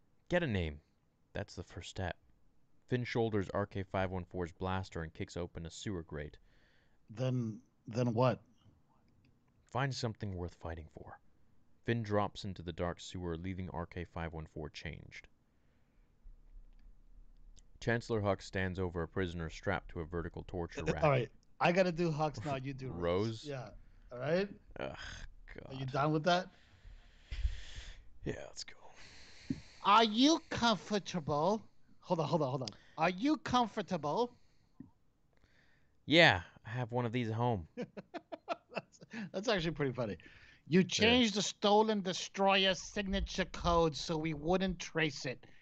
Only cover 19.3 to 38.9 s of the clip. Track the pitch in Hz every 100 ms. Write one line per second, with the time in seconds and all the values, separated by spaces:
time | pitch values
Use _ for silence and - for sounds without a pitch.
19.3 | 85 80 - - 87 - 87 78 85 82
20.3 | 82 - 92 85 - 156 156 156 135 117
21.3 | - _ - 156 180 180 165 175 147 156
22.3 | 131 147 135 131 139 131 87 85 90 113
23.3 | 110 147 135 107 - - - - 123 135
24.3 | 175 202 - - - 65 - - - -
25.3 | - - - - 131 135 135 151 156 156
26.3 | 175 185 - - - - - - - -
27.3 | - - - - - - - - - 127
28.3 | - - - - - - - - - -
29.3 | - - - - - 185 208 233 214 277
30.3 | 320 - - 233 202 - 214 - 180 143
31.3 | 147 165 214 - - - - - 175 143
32.3 | 160 139 135 113 - - - 165 185 269
33.3 | 302 - 247 226 - 190 180 143 170 240
34.3 | - - - _ - - _ _ _ _
35.3 | _ _ _ _ _ _ _ - 156 160
36.3 | 95 87 - - 117 120 120 120 123 113
37.3 | 110 120 107 80 - 240 - - 320 -
38.3 | 330 - - _ - -